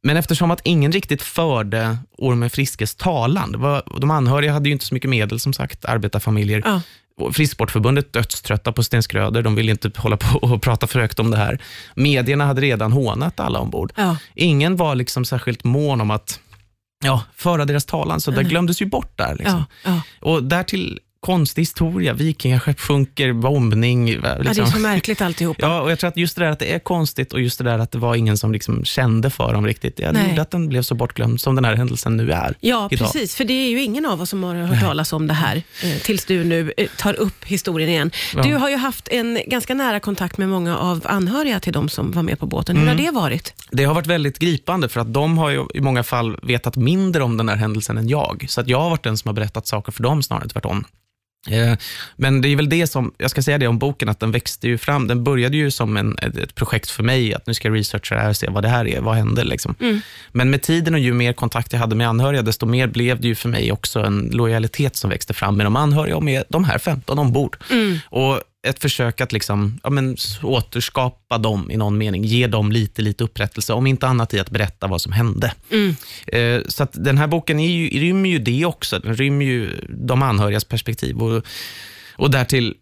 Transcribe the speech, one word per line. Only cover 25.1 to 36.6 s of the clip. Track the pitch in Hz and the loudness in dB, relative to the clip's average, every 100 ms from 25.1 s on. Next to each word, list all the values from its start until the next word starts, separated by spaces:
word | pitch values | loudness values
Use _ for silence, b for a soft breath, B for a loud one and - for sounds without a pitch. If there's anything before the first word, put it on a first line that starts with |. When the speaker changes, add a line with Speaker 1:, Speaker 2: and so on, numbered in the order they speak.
| 214 | -2
Speaker 2:
alltihopa. | 185 165 170 156 151 | -2 0 -2 0 0
Speaker 1:
Ja, | 170 | 0
och | 147 | 0
jag | 165 | 0
tror | 175 | -2
att | 170 | 0
just | 170 - | -2 0
det | |
där | 170 | 0
att | 151 | 0
det | - | -2
är | 170 | -4
konstigt | - 175 156 - 131 | 0 0 0 -2 -4
och | 127 | 0
just | 123 - | -2 0
det | |
där | 123 113 | 0 0
att | 113 | 0
det | 120 | -2
var | 117 | 0
ingen | 117 110 104 | 2 2 2
som | 110 | 0
liksom | 107 - 117 | -2 -2 -2
kände | - - 123 113 127 | -2 0 2 4 0
för | - 117 | 0 0
dem | 113 104 | 0 0
riktigt, | 107 - - | -2 -4 -4
ja, | - | 0
det | 220 | 2
Speaker 2:
Nej. | 196 | 4
Speaker 1:
gjorde | 160 | 2
att | 156 | 0
den | 180 160 | -2 0
blev | 127 | -2
så | 123 | -2
bortglömd | 117 120 - 117 120 | -2 -2 0 0 0
som | - | 0
den | 131 | 2
här | 123 110 | 2 2
händelsen | 123 120 113 113 | 0 -2 0 0
nu | 113 | 0
är | 82 135 - | 0 -2 -2
Speaker 2:
Ja, | 226 240 202 | 0 0 0
Speaker 1:
idag. | 135 - | 0 0
Speaker 2:
precis, | 311 214 - | -2 -4 -4
för | |
det | 240 | -2
är | 262 262 | 0 0
ju | 240 | 0
ingen | 262 240 311 | -2 -2 -2
av | 180 | -2
oss | 180 | -4
som | 196 | -4
har | 180 | -4
hört | 175 175 | -4 0
Speaker 1:
Nej. | 123 | 2
Speaker 2:
talas | 190 147 156 | 2 0 -2
om | 160 156 | -2 0
det | |
här, | 156 143 104 - B | 0 0 -2 -6 B
eh, | 180 143 | -4 -4
tills | - 208 | -2 -4
du | - 185 | 0 0
nu, | 170 165 | 2 0